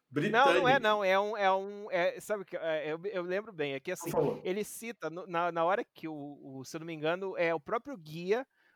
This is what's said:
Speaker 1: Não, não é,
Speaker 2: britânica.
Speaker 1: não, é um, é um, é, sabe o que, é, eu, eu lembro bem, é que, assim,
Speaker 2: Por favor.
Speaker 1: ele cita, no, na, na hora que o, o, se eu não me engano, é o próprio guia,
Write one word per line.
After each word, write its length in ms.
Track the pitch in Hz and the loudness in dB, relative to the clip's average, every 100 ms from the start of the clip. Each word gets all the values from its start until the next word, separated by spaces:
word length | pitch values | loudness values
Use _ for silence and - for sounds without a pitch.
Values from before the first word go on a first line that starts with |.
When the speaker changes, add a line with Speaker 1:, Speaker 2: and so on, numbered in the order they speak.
| _ | _
Speaker 1:
Não, 100 | 127 | -2
não 460 | 196 220 269 285 254 | 2 6 6 6 6
é, 120 | 277 | 6
Speaker 2:
britânica. 0 | |
Speaker 1:
não, 240 | 220 214 | 4 4
é 160 | 190 190 | 4 4
um, 180 | 208 220 | 2 2
é 160 | 190 | 4
um, 380 | 190 196 202 208 | 4 0 -8 -4
é, 280 | 185 180 131 | 0 0 0
sabe 240 | - 208 | -4 -6
o 20 | 185 | -6
que, 100 | 175 | -6
é, 340 | 160 156 147 | -2 -2 -2
eu, 80 | 160 196 | -4 -4
eu 160 | 190 | -4
lembro 280 | 175 185 220 | -2 -4 -4
bem, 220 | 170 147 | -4 -4
é 60 | 135 | -4
que, 120 | 180 | -6
assim, 200 | 180 - | -6 -2
Speaker 2:
Por 80 | 170 | 0
favor. 200 | 143 - | 0 0
Speaker 1:
ele 200 | - 196 | -2 -4
cita, 460 | 202 - 226 226 160 | -4 -8 -12 -8 -8
no, 180 | 165 185 | -8 -4
na, 240 | 170 175 | 0 0
na 120 | 170 165 | 2 2
hora 180 | - - | 2 -2
que 140 | - 160 | -10 -10
o, 60 | 151 143 143 | -8 -10 -14
o, 220 | 147 135 127 | -14 -14 -12
se 100 | 165 | -10
eu 40 | |
não 80 | 165 | -10
me 60 | |
engano, 420 | 160 156 180 190 185 | -4 -2 0 -2 0
é 160 | 170 | 0
o 60 | 165 | 0
próprio 380 | - 233 285 240 | -2 -4 -4 -10
guia, 480 | 156 156 180 226 269 _ _ | -12 -8 0 0 -2 _ _